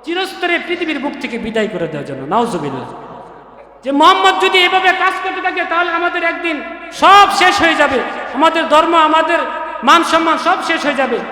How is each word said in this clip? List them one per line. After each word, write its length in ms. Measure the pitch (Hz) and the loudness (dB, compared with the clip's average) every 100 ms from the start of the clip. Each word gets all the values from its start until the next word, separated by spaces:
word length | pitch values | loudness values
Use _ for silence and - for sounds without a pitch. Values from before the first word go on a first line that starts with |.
চিরস্তরে 560 | - 349 370 359 349 339 - | -6 -6 -6 -6 -6 -6 -4
পৃথিবীর 320 | 349 330 285 | -6 -6 -6
বুক 140 | 277 - | -6 -8
থেকে 160 | 247 226 | -10 -8
বিদায় 300 | 214 220 208 | -6 -4 -4
করে 200 | 180 165 | -4 -6
দেওয়ার 180 | 156 139 | -6 -10
জন্য। 220 | 135 135 | -10 -4
নাউজুবিল্লাহ। 640 | 202 233 175 147 131 123 - - - - - - - - - | -2 -2 -4 -6 -8 -12 -14 -16 -18 -20 -20 -20 -20 -20 -14
যে 80 | 247 | -4
মুহাম্মদ 520 | 285 320 381 381 370 | 4 4 6 2 2
যদি 140 | 370 381 | 2 2
এভাবে 300 | 359 370 370 | 2 2 2
কাজ 260 | 359 359 370 | 2 0 -2
করতে 180 | 370 370 | -6 -4
থাকে 220 | 359 349 | -4 -4
তাহলে 280 | 330 330 349 | -4 -2 -2
আমাদের 320 | 339 349 349 | -2 -2 -2
একদিন 380 | 339 330 339 311 233 - - | -4 -4 -6 -6 -8 -14 -14
সব 360 | - 311 392 403 | 2 6 8 8
শেষ 300 | - 359 370 | 6 2 4
হয়ে 140 | 330 311 | 2 2
যাবে, 240 | 285 262 202 - - | 2 0 -4 -8 -8
আমাদের 360 | 254 320 320 294 | 0 2 2 2
ধর্ম, 260 | 294 330 339 | 2 4 4
আমাদের 440 | 311 311 320 330 277 - - - | 4 2 2 -2 -2 -6 -8 -6
মান 200 | 240 330 | 2 4
সম্মান 340 | 330 320 330 311 | 4 0 2 0
সব 260 | 320 370 | 0 -2
শেষ 220 | - 330 294 | -2 -2 -2
হয়ে 80 | |
যাবে। 260 | 269 254 226 - | -2 -2 -2 -6